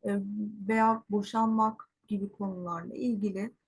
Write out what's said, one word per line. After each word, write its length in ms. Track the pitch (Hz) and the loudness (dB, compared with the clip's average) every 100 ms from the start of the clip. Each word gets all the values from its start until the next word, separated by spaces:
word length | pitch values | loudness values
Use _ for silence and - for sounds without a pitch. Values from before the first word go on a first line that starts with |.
e, 160 | 208 202 196 208 208 214 196 | 0 -2 -2 -4 -6 -6 0
veya 360 | 220 220 220 - | 4 6 4 0
boşanmak 800 | 202 202 220 226 220 220 220 - _ _ | -2 0 0 2 4 2 0 -16 _ _
gibi 240 | 208 196 | -4 -4
konularla 640 | - 196 180 175 170 170 - | -6 -6 -4 -6 -6 -8 -4
ilgili 560 | 247 220 208 190 214 - | -2 0 -2 -2 -6 -8